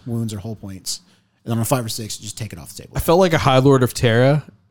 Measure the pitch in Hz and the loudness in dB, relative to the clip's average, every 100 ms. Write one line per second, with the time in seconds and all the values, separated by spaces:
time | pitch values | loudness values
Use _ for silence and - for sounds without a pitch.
0 | 120 117 113 104 113 107 101 95 - - | -8 -4 -4 -6 -10 -12 -14 -14 -12 -12
1 | _ _ _ _ - 117 110 131 113 - | _ _ _ _ -6 -2 0 -2 -4 -10
2 | 110 - 110 - 104 - - - - - | -10 -12 -12 -12 -12 -14 -16 -18 -12 -6
3 | - 170 185 160 139 131 135 131 127 - | 2 4 4 2 2 4 6 6 2 0
4 | 120 117 131 147 - - _ | 2 4 4 2 -2 -16 _